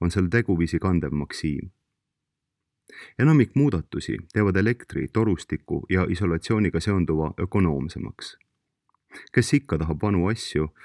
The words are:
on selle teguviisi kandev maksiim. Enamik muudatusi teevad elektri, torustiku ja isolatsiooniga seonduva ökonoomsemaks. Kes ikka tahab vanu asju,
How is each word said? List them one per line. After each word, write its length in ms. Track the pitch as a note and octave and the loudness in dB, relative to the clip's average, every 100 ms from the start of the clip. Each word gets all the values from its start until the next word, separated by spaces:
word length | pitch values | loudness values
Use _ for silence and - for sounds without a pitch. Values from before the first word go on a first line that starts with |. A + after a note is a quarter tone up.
on 100 | F2 | -2
selle 180 | G2 F2+ | 0 2
teguviisi 500 | A#2 A#2 F2 E2+ E2 | 2 2 0 0 0
kandev 320 | F#2+ F2 D2+ | 0 0 0
maksiim. 600 | D2 C#2+ - D#2+ C#2 F#2 - _ _ _ _ _ _ _ _ _ _ - - - - | -4 -6 -6 -6 -6 -8 -18 _ _ _ _ _ _ _ _ _ _ -20 -20 -12 2
Enamik 360 | C3+ D#3 A2 - | 6 6 4 4
muudatusi 640 | C#3+ F2+ - - - A1+ E2+ | 2 0 -4 -8 -6 -6 -4
teevad 220 | G#2+ G2+ F#2+ | 2 2 4
elektri, 520 | G#2 B2 - - - | 2 0 -6 -6 -4
torustiku 760 | - A2 F2 - D#2 - D2+ - | 0 2 0 -4 -10 -6 -6 -2
ja 160 | F#2 F2 | 0 0
isolatsiooniga 680 | F2 F#2+ E2 - A2 G2 E2+ | 0 0 -2 0 0 0 0
seonduva 540 | G#2 G2 E2 D#2 D#2 - | 0 0 0 0 -2 -4
ökonoomsemaks. 960 | F#2 G#2 F2+ C#2+ C#2+ - - - - - _ _ _ _ _ _ _ - - | -4 0 2 0 -4 -8 -12 -12 -18 -20 _ _ _ _ _ _ _ -20 -2
Kes 200 | - A#2+ | 0 2
ikka 240 | C#3+ - D#2 | 0 0 -4
tahab 240 | D#2+ D#2 | -2 -2
vanu 260 | G#2 G2 F2+ | 0 0 0
asju, 420 | A2+ - - D#2 - | -2 -4 -4 -4 -6